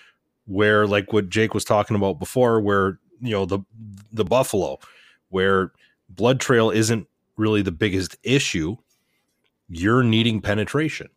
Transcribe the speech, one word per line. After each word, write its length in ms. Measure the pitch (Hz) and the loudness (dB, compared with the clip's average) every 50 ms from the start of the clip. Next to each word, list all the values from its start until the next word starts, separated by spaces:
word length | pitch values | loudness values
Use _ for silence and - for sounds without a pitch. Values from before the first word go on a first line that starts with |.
| _ _ _ _ _ _ _ _ _ | _ _ _ _ _ _ _ _ _
where, 400 | 107 95 98 107 107 107 104 104 | -8 -2 0 2 4 4 4 2
like 260 | 101 101 104 98 - | 2 0 0 -2 0
what 160 | 110 107 101 90 | -2 -2 -2 0
Jake 240 | 90 110 110 107 | 0 0 0 0
was 120 | - 95 - | -2 -6 -2
talking 320 | - 113 104 101 - 110 | 0 0 0 2 0 0
about 220 | 101 98 98 87 76 | 0 0 -2 -2 -4
before, 420 | 92 - - 127 123 117 113 110 | -8 -4 0 2 2 4 4 2
where, 360 | 101 101 101 98 95 98 85 - _ _ _ - | 2 2 2 2 2 0 -2 -6 _ _ _ -10
you 120 | 127 120 | -6 -4
know, 120 | 107 98 98 | -2 -2 -2
the, 140 | 87 98 98 98 _ 113 110 110 104 98 98 - _ | -2 -2 -4 -6 _ _ -20 -20 -20 -20 -20 -20 _
the 140 | 110 110 101 | -4 -4 -2
buffalo, 540 | 80 120 131 131 - - 98 85 67 67 - - - - - _ _ _ _ _ _ | 2 2 2 2 0 0 -2 -2 -2 -6 -10 -16 -20 -20 -20 _ _ _ _ _ _
where 440 | 92 95 95 98 98 95 92 85 _ _ _ _ _ _ _ _ | -2 0 2 2 2 2 0 -2 _ _ _ _ _ _ _ _
blood 320 | 92 - 107 123 131 123 | -6 0 2 2 2 0
trail 300 | - - 127 113 113 110 | 2 2 4 4 4 4
isn't 360 | 92 113 110 107 117 104 - _ _ _ _ _ - | 2 2 2 2 0 -2 -4 _ _ _ _ _ -6
really 260 | - 110 107 107 104 | -2 0 0 2 0
the 100 | 95 95 | 0 -2
biggest 440 | 82 78 110 101 92 95 90 - - _ | -2 -2 -2 -2 0 -2 -4 -6 -10 _
issue, 540 | - 113 131 139 - - - 87 78 85 117 - _ _ _ _ _ _ _ _ _ _ _ _ _ _ _ _ _ - | -4 0 0 0 0 -2 -4 -4 -4 -4 -6 -10 _ _ _ _ _ _ _ _ _ _ _ _ _ _ _ _ _ -16
you're 340 | 85 80 90 104 117 131 | -10 -2 0 2 4 4
needing 380 | 123 113 110 113 113 120 110 101 | 4 4 2 2 2 2 0 -2
penetration 680 | 92 104 101 107 101 - - 147 160 151 - - - - _ | -2 -2 -2 -2 -2 -2 -2 -4 -4 -4 -6 -10 -14 -16 _